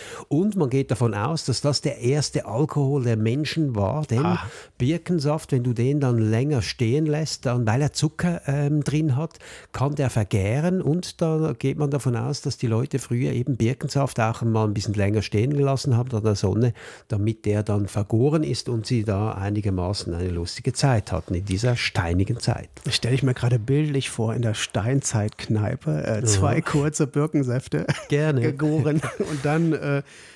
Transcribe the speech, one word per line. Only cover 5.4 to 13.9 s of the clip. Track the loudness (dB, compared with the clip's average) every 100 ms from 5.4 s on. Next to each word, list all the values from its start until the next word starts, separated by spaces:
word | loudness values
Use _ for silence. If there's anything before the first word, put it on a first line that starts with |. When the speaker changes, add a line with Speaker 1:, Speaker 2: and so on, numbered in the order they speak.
| 0
Speaker 1:
wenn | 0
du | 2
den | 2 2 2
dann | 2 4
länger | 4 2 2 0
stehen | 0 0 2 2 2
lässt, | 0 -2 -4 -2
dann, | 0 2
weil | 2
er | 0
Zucker, | 0 -2 0 -2 -2 -2
ähm, | 0 0 0
drin | 0 0 2 0
hat, | -2 -8 -20 -20 -12
kann | -4 -2 0
der | 0
vergären. | 0 0 0 2 0 0 0
Und | 0 0 -2 -2
da | 0 2 0 -2
geht | -2 0
man | 0
davon | 0 0 0
aus, | -2 -4
dass | -4 -2
die | 0
Leute | 0 0 -4
früher | -2 -2 0
eben | 0 -2 0
Birkensaft | 0 0 -2